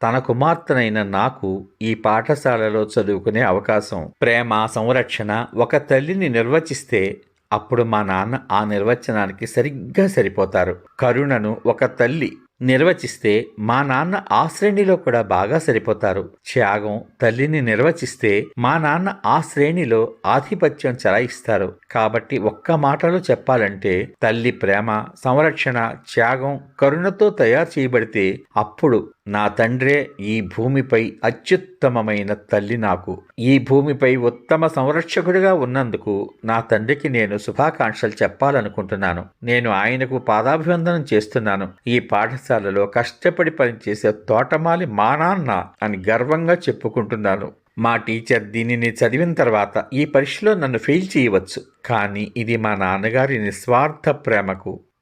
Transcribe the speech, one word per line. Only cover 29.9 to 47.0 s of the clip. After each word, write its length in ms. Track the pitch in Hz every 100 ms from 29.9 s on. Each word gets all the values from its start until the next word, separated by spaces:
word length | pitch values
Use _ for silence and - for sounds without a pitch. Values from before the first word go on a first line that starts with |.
| 143 131 -
ఈ 200 | 101 110
భూమిపై 720 | 90 113 123 135 135 117 113 -
అత్యుత్తమమైన 1080 | 110 117 - 185 - - 135 120 110 104 98
తల్లి 420 | 104 - 104 101 117
నాకు. 460 | 104 90 95 90 - -
ఈ 200 | 120 135
భూమిపై 580 | 117 139 147 127 131 127
ఉత్తమ 500 | 120 120 - 160 160
సంరక్షకుడిగా 880 | 151 131 160 165 - 170 185 190
ఉన్నందుకు 800 | 175 123 135 120 - 110 101 104 -
నా 160 | 113 113
తండ్రికి 480 | - 110 110 143 147
నేను 300 | 123 101 104
శుభాకాంక్షలు 760 | - 107 156 - 113 107 110 -
చెప్పాలనుకుంటున్నాను. 1040 | 98 - 139 135 104 110 95 98 95 87 - -
నేను 280 | 117 123 117
ఆయనకు 480 | 98 110 127 127 131
పాదాభివందనం 840 | 117 107 120 160 160 170 170 170 135
చేస్తున్నాను. 540 | 107 107 127 107 98 95 - 117
ఈ 120 | 120
పాఠశాలలో 880 | - 104 113 131 - 113 98 98 101
కష్టపడి 640 | 120 117 - 180 170 160
పనిచేసే 640 | 160 120 110 104 107 110
తోటమాలి 760 | 107 - 110 131 156 165 175 160
మా 300 | 101 110 147
నాన్న 480 | 170 196 131 95 90 -
అని 200 | 107 98 95
గర్వంగా 460 | 113 127 160 165
చెప్పుకుంటున్నాను. 1000 | 175 165 - 113 123